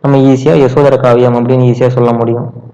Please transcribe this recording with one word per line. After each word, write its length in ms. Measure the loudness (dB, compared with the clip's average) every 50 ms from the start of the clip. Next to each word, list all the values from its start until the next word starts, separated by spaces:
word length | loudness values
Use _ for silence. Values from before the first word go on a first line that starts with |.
நம்ம 160 | 0 0 0 2
ஈஸியா 380 | 2 2 2 2 0 0 2
யசோதர 400 | 2 0 2 2 2 2 2 2
காவியம் 380 | 2 0 0 2 2 2 0 0
அப்படின்னு 280 | -2 -2 -2 0 0
ஈஸியா 260 | 0 0 0 0 -2 -2
சொல்ல 240 | 0 0 -2 -2
முடியும். 400 | -2 -2 -4 -4 -4 -6 -8 -12 -14 -18 -20 -20